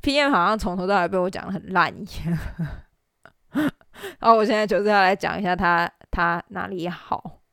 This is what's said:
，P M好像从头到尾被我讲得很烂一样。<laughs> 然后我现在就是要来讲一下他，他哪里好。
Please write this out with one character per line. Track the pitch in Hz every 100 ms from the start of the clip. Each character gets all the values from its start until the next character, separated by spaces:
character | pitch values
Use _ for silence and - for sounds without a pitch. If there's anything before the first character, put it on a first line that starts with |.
，P | - 277
M | 277
好 | 185 175
像 | 220
从 | 202 180
头 | 185
到 | 202
尾 | 175
被 | 190
我 | 180
讲 | 180 -
得 |
很 | 190 -
烂 | 185 156
一 | - 208
样。 | - 160 165 - - 151 - - _ _ _ - _ _
<laughs> | 247 302 - _ - 392 -
然 | 226
后 | 226
我 | 214
现 | 240
在 | 214
就 | 190
是 | 208
要 | 202
来 | 185 190
讲 | 165 165
一 |
下 | 196 180
他， | 180 170 170 _ -
他 | - 170 170 -
哪 | 190 185
里 | 190 170
好。 | 170 - - - - _